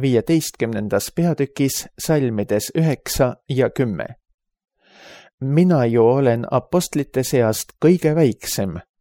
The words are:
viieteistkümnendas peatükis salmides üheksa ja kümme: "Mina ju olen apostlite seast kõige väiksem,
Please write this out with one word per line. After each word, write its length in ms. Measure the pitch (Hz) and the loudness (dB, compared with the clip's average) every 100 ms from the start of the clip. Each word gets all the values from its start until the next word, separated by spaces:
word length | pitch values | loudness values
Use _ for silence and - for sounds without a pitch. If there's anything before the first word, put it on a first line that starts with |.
viieteistkümnendas 1080 | 135 117 - 165 - - 117 107 104 101 - - | 0 0 2 0 -2 -6 -4 -4 -2 -2 -2 -2
peatükis 720 | 170 151 139 - 135 - - - | -2 0 -4 -2 -2 -4 -12 -10
salmides 720 | - 151 127 110 104 104 - 160 | -2 0 0 -2 -2 -2 -2 -2
üheksa 580 | 160 127 - - 127 107 - | 0 -2 -4 0 0 -2 -6
ja 200 | 131 120 | 0 0
kümme: 360 | - 120 82 - - _ _ _ _ _ _ _ - - - - - | 0 -4 -4 -10 -14 _ _ _ _ _ _ _ -20 -20 -20 -20 -10
"Mina 460 | 135 151 180 156 117 | -2 2 4 4 2
ju 200 | 117 113 | 4 4
olen 400 | 135 131 117 - | 4 2 0 -2
apostlite 720 | 123 - 180 - 147 139 131 | -4 -2 -4 -2 -4 -4 -4
seast 500 | 127 131 110 110 - - 151 | 0 2 2 0 -8 0 2
kõige 300 | 180 156 160 | 4 2 2
väiksem, 640 | 139 - - - 98 80 - _ | 2 0 -6 -6 -6 -6 -14 _